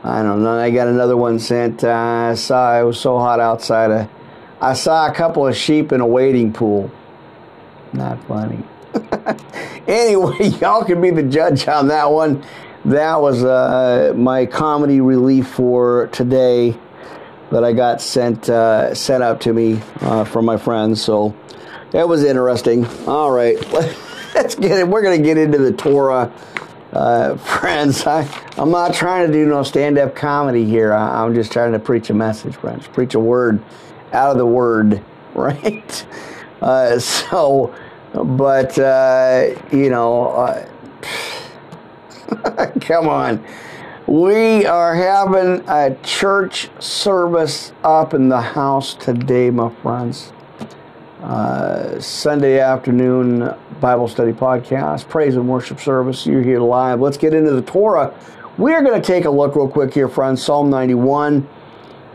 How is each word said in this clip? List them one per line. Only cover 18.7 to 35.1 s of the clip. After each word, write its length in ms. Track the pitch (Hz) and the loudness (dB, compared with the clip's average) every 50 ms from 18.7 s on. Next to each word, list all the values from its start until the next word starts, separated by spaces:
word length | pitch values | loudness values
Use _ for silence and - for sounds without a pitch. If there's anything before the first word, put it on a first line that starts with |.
| 110 - - 58 - | 4 2 2 0 -4
sent 280 | - - - 135 127 | -6 -2 -2 0 0
out 180 | 123 117 113 - | 2 0 -2 -2
to 100 | - 117 | -2 -2
me, 280 | 113 117 117 113 110 110 - - - - | 0 2 2 0 0 -2 -6 -12 -12 -6
uh, 240 | - - 113 110 107 | -4 -2 0 0 -2
from 200 | 107 - 117 113 | -2 -2 0 0
my 120 | 113 113 | 0 0
friends. 440 | 107 - 120 117 110 107 110 110 107 | -2 -2 -2 -2 0 0 -2 -2 -2
So 340 | - - 107 104 107 107 107 - - - - - - - - - - - | 0 0 0 0 0 -2 -4 -8 -20 -20 -20 -20 -20 -20 -20 -20 -12 -4
that 160 | - - 170 170 | 0 0 2 2
was 160 | 170 151 143 | 2 2 2
interesting. 640 | 143 135 127 127 127 123 113 - - 117 120 117 117 - - - | 2 2 2 2 2 0 0 2 2 2 2 0 -2 -6 -10 -6
All 240 | - 135 151 151 143 | -4 -2 0 0 2
right, 260 | 131 123 120 117 113 110 - - | 2 2 2 2 2 0 -2 -4
<laughs> 640 | - 156 165 156 - - - - - - - - - | -2 -2 -2 -2 -6 -10 -16 -18 -18 -18 -16 -4 -2
let's 220 | 320 254 247 - | -2 -2 -2 -2
get 220 | - 190 170 190 196 | -2 0 0 2 2
it. 100 | 180 175 | 2 2
We're 140 | 196 220 | 2 2
gonna 160 | 208 190 180 160 | 2 2 2 2
get 200 | 147 156 160 160 | 2 2 4 2
into 200 | 165 147 147 143 | 2 2 2 2
the 140 | 135 123 | 2 2
Torah, 600 | 104 - - 143 139 143 139 135 131 127 120 120 - - - - - - - - - - - - | 0 0 0 2 2 4 2 2 2 0 -2 -2 -6 -16 -20 -14 -14 -14 -14 -14 -20 -20 -20 -8
uh, 440 | - - 67 - 120 117 - 69 143 | -4 -2 0 2 2 2 0 0 -2
<laughs> 0 | |
friends. 680 | 143 - - - - - 180 170 147 147 143 135 - - | -6 -6 -6 -4 -2 -2 -2 -2 0 0 0 0 0 0
I, 220 | 156 147 156 139 143 - - - - - | 0 0 0 -2 -4 -10 -14 -16 -14 -8
I'm 160 | - 143 156 | -2 0 0
not 200 | 170 175 175 175 - | 2 2 0 0 -2
trying 340 | - - 175 185 185 175 156 | -2 -2 -2 0 0 0 2
to 40 | |
do 140 | 151 151 151 | 2 2 2
no 160 | 151 147 143 | 2 2 0
stand-up 540 | 139 139 - 139 143 147 147 143 139 - - | -2 -2 0 0 0 2 2 2 2 0 -2
comedy 480 | - - 147 143 147 147 139 123 117 113 | -4 -4 -2 0 0 0 0 0 0 0
here. 280 | 107 113 113 110 107 | 2 2 2 2 2
I, 300 | 107 107 107 123 127 117 | 2 2 0 0 -2 -2
I'm 120 | 113 117 117 | 0 0 0
just 180 | 117 107 110 | 0 0 0
trying 200 | - 120 120 120 | 0 0 0 0
to 60 | 113 107 | 0 -2
preach 320 | 110 - 127 113 110 - | 0 0 -2 -2 0 0
a 40 | 107 | -2
message, 420 | 104 113 110 110 - - - - | 0 0 -2 -4 -6 -10 -12 -12
friends. 320 | - - - - - - - | -10 -10 -10 -10 -12 -14 -8
Preach 260 | - - 127 123 - | -4 -4 -2 0 0
a 60 | 113 | 0
word 420 | 113 117 123 123 123 117 107 104 - - - - - - - - - - | 2 2 2 2 2 2 0 0 -4 -10 -20 -20 -20 -20 -20 -20 -14 -4
out 200 | - 127 135 143 | -2 0 2 2
of 60 | 139 123 | 2 2
the 80 | 123 | 2
word, 540 | 120 117 127 123 120 113 110 110 107 107 101 - - | 2 2 2 2 2 2 2 2 2 2 0 -4 -16